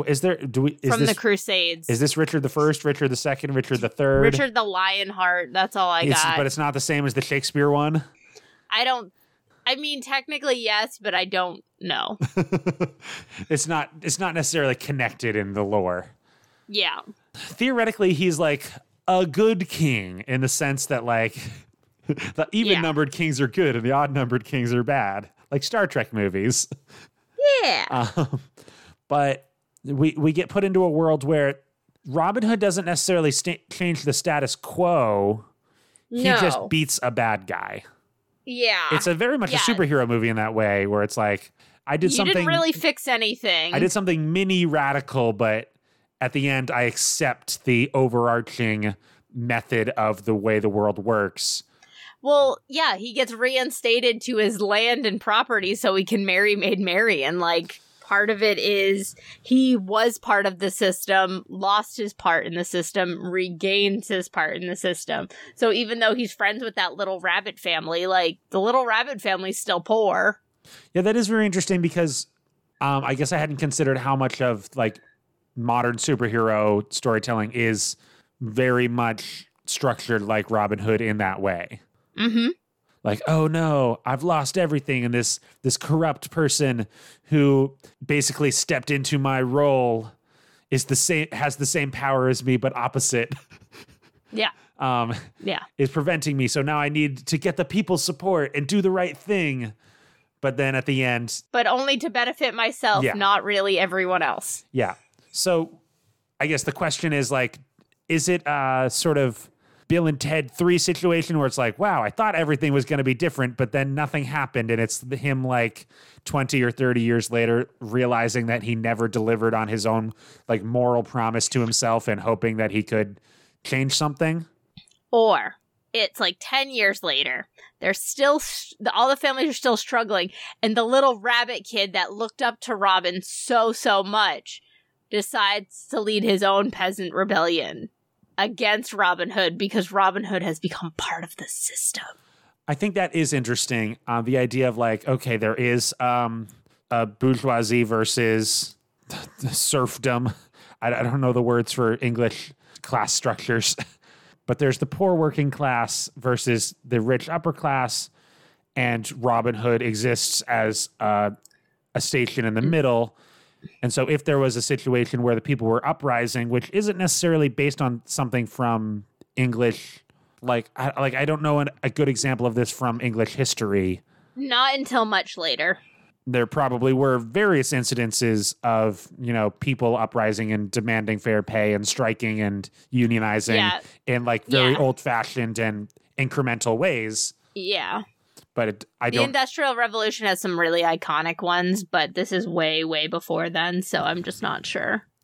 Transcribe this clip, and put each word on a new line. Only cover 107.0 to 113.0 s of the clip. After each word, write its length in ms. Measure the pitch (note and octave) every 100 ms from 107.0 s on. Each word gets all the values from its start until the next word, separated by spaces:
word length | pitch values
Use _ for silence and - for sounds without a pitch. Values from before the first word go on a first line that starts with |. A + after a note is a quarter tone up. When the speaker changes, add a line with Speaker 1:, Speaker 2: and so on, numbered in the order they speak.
| E3
Speaker 1:
is, 200 | C#3+ B2
like, 280 | C3+ B2 - _ _ _ _ -
is 220 | E3 E3+
it 120 | F3 D3
a 440 | C#3+ C3 C3 C3
sort 260 | - E3+ D3
of 320 | C3 A2 - _ _ _ -
Bill 160 | E3+ D#3+
and 140 | C#3+
Ted 300 | C#3+ D#3 C3+
Three 260 | - F3 F3
situation 600 | - E3+ F3 E3+ D3+ D#3
where 80 | C3
it's 100 | -
like, 220 | A#2 G#2+
"Wow, 240 | G3+ D#3+
I 80 | G#2+
thought 240 | - G#3+ E3
everything 360 | D#3 C#3+ D3+
was 120 | C#3 B2+
gonna 180 | D3